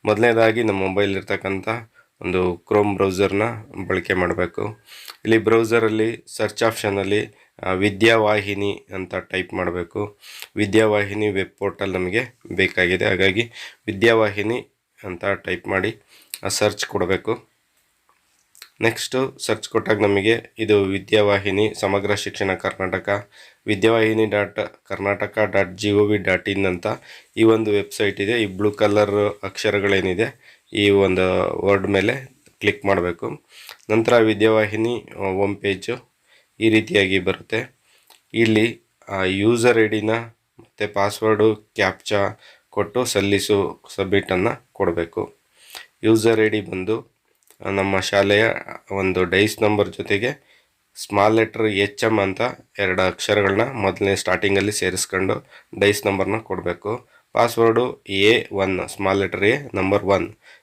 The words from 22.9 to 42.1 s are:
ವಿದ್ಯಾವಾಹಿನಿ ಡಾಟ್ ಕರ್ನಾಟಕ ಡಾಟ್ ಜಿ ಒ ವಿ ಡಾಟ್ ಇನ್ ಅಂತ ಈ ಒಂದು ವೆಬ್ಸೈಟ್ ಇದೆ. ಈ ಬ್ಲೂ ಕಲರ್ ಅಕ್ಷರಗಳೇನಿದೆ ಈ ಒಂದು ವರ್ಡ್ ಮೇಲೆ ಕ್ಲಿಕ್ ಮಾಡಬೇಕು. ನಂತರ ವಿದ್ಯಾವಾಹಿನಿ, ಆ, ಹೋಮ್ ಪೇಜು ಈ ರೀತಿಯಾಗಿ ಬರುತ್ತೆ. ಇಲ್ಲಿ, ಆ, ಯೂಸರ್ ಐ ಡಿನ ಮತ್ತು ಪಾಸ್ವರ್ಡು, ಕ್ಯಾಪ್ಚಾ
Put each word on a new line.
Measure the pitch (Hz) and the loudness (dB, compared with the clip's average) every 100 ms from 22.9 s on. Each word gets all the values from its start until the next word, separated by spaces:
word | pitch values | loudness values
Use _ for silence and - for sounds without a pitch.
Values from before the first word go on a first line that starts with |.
| 90 95 101 - - - _ - | -4 -2 -4 -6 -20 -20 _ -6
ವಿದ್ಯಾವಾಹಿನಿ | 101 110 113 110 110 107 | 0 2 4 2 2 0
ಡಾಟ್ | 104 98 - - - _ | 0 -4 -6 -8 -10 _
ಕರ್ನಾಟಕ | 95 98 98 104 - | -4 -4 -2 -4 -2
ಡಾಟ್ | 104 98 92 92 | 0 0 -2 -2
ಜಿ | 104 | 0
ಒ | 104 | 2
ವಿ | 104 104 | 4 2
ಡಾಟ್ | 95 92 - | 0 -2 -2
ಇನ್ | 98 95 | -2 -2
ಅಂತ | 90 104 123 - - _ 110 | -2 -6 -8 -12 -20 _ 2
ಈ | |
ಒಂದು | 110 110 107 | 4 4 2
ವೆಬ್ಸೈಟ್ | 101 98 - 104 95 | 0 -2 -4 -4 -2
ಇದೆ. | 101 120 | -2 -2
ಈ | 104 | -2
ಬ್ಲೂ | 92 104 | -2 -4
ಕಲರ್ | 104 107 104 104 104 101 - | 2 2 4 2 2 -2 -4
ಅಕ್ಷರಗಳೇನಿದೆ | 95 - 110 101 98 98 92 92 120 - - _ _ | -12 -4 -2 0 2 0 0 -2 -4 -6 -20 _ _
ಈ | - 104 | 0 4
ಒಂದು | 101 95 92 92 90 92 82 95 | 6 4 2 2 0 -2 -2 0
ವರ್ಡ್ | 101 95 | 0 2
ಮೇಲೆ | 98 101 135 131 _ _ _ | 0 0 -4 -10 _ _ _
ಕ್ಲಿಕ್ | 101 196 | -4 -2
ಮಾಡಬೇಕು. | 101 95 87 - - 147 _ - - - - | 0 0 0 -6 -10 -12 _ -20 -20 -20 0
ನಂತರ | 110 113 120 | 0 4 4
ವಿದ್ಯಾವಾಹಿನಿ, | 110 101 110 110 104 104 113 120 - | 4 4 4 4 2 -2 -4 -4 -10
ಆ, | - | -8
ಹೋಮ್ | 98 95 101 98 | -4 -2 -2 -2
ಪೇಜು | 101 95 - 123 _ _ _ _ _ _ | -6 -6 -8 -10 _ _ _ _ _ _
ಈ | 113 | 2
ರೀತಿಯಾಗಿ | 107 104 98 95 95 | 2 2 0 2 0
ಬರುತ್ತೆ. | 90 92 - 110 127 _ _ _ _ - _ | -2 -6 -6 -8 -8 _ _ _ _ -20 _
ಇಲ್ಲಿ, | 113 113 107 117 107 _ _ - | 0 2 2 2 -4 _ _ -10
ಆ, | 98 | -4
ಯೂಸರ್ | 92 95 107 117 120 113 | -2 0 0 2 2 4
ಐ | 107 | 2
ಡಿನ | 107 107 113 117 _ _ - | 0 -2 -4 -6 _ _ -20
ಮತ್ತು | _ _ 104 | _ _ -6
ಪಾಸ್ವರ್ಡು, | 101 101 - 110 107 110 107 | -2 -2 0 0 4 2 2
ಕ್ಯಾಪ್ಚಾ | _ - 95 - - | _ -2 -2 -2 -4